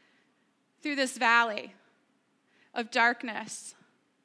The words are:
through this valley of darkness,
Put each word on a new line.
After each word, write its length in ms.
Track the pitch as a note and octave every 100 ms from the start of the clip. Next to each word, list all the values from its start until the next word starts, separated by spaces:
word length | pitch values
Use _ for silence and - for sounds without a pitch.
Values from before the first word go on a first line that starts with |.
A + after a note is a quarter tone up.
| _ _ _ _ _ _ _ _
through 140 | D4+ C#4
this 200 | C4 A#3
valley 560 | A#3 A#3 A#3 G#3 - - _ _ _ _ _ _ _ _ _
of 180 | - A3
darkness, 800 | B3 A#3 A#3+ A#3+ G#3+ A3+ - - - _ _ _ _